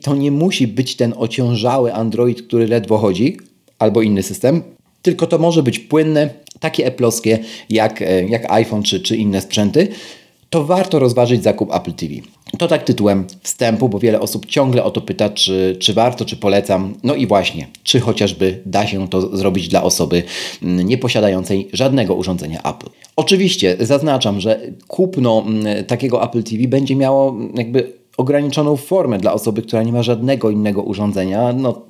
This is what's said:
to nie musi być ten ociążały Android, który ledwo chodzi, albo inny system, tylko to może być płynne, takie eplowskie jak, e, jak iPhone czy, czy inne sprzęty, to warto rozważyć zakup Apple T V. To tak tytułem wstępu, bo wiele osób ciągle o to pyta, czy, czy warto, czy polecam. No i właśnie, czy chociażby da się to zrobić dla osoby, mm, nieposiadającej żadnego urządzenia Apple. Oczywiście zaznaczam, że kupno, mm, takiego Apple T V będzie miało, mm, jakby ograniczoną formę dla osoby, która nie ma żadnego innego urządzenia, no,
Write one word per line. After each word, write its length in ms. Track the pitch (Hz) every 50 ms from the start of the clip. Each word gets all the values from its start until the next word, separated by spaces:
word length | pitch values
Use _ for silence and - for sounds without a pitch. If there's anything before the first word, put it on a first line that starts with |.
| -
to 120 | 139 143
nie 160 | 139 139 143
musi 360 | 143 143 160 190 190 - 131 120
być 280 | 101 110 131 - -
ten 180 | - 123 117 113 -
ociążały 760 | 127 - - - 127 120 120 113 104 123 123 135 127 117 90
Android, 480 | 107 113 113 107 113 123 123 120 -
który 260 | - - - 117 117 110
ledwo 300 | 117 120 104 95 110 107
chodzi, 400 | 107 104 92 87 110 147 190 - - _ _ _ _ _ _ -
albo 220 | 113 107 98 117
inny 220 | 113 107 104 98 92
system, 380 | - 101 - - 123 156 170 - - - _ _ _ _ _
tylko 260 | - 180 175 180 170 -
to 100 | - 160
może 260 | 160 170 165 165 139
być 160 | 123 110 -
płynne, 500 | - - - 156 160 156 156 147 151 147 - - - - - -
takie 260 | - 160 - - 165
eplowskie 540 | - - - 127 117 113 - - 110 110 110 - - - - - -
jak, 320 | 110 110 107 110 110 -
e, 240 | - 90 92 92 90
jak 260 | 98 113 113 117 -
iPhone 320 | 98 110 117 - 110 107 104
czy, 160 | - - 92
czy 180 | 90 - 113 113
inne 240 | 110 104 98 98
sprzęty, 460 | 95 - - - 107 101 - 143 185 202 - - - - - - - _ _ _ _ _
to 160 | - 165 147
warto 340 | 147 180 185 190 185 170 151
rozważyć 440 | 135 123 117 - - 120 123 113 90
zakup 320 | 110 107 - 107 - -
Apple 180 | 87 - - 82
T 140 | - - 76
V. 60 | 71 71 67 - _ _ _ - - -
To 100 | 170 170
tak 160 | 175 - -
tytułem 420 | - 120 - 104 101 98 98 92 92 - -
wstępu, 480 | - - - - 127 117 113 107 127 127
bo 100 | 101 101
wiele 200 | 107 117 107 104
osób 260 | 110 110 - 104 -
ciągle 380 | - - 151 139 131 123 123 -
o 80 | -
to 100 | - 113
pyta, 280 | - - 98 - 104 104
czy, 480 | 101 - - 98 95 95 95 92 92 92
czy 140 | - 113 101
warto, 320 | 104 113 123 123 - 110
czy 120 | - - -
polecam. 560 | - 101 98 101 101 101 101 95 98 95 104 - -
No 120 | 120 147
i 120 | - 131 98
właśnie, 400 | 104 98 90 - - 80 - - - - -
czy 160 | - - 135
chociażby 600 | 123 123 107 - 107 98 92 - 98 95 92 - -
da 220 | 98 92 98 104 104
się 200 | - 98 95 90
to 300 | - 92 92 98 101 98
zrobić 300 | 98 98 92 98 85 85
dla 160 | 98 92 87
osoby, 400 | 87 - - 85 71 82 87 85 - - - - - - - -
mm, 240 | 87 90 90 90 95
nieposiadającej 800 | 123 131 131 120 117 113 107 104 95 92 90 85 101 95 98 - -
żadnego 420 | - 127 135 131 135 113 92 95
urządzenia 440 | 92 92 90 90 85 76 76 82 78
Apple. 300 | - - - - - - - _ - - _
Oczywiście 640 | - 151 - 202 185 196 185 180 - - 92 90 90
zaznaczam, 640 | 110 123 143 139 127 151 139 127 123 110 101 101
że 200 | 90 110 110 107 113 - - - - -
kupno, 560 | - - - 185 185 143 127 120 110 110 104 104
mm, 380 | 110 110 107 107 104 101 98
takiego 380 | - 127 117 135 131 117 107 95
Apple 200 | 117 - 120 110
T 140 | - 117 107
V 100 | 123 131
będzie 280 | 120 135 139 131 135
miało, 340 | 135 135 131 135 135 135 135
mm, 220 | 127 104 117 110 104
jakby 440 | 123 117 113 120 - 117 - - - _ _ _ -
ograniczoną 580 | 127 127 143 143 143 147 131 156 151 147 147
formę 420 | 135 - - 185 190 170 131 113 98
dla 160 | 90 101 80
osoby, 280 | 107 - 117 104 110
która 220 | 110 - - 113 110
nie 80 | 117
ma 120 | 117 120 117
żadnego 460 | 113 123 107 117 131 135 127 117 110
innego 340 | 107 107 107 104 101 98 98
urządzenia, 720 | - 104 92 104 104 98 98 92 92 95 104 120 123 123
no, 280 | 127 135 123 113 - - -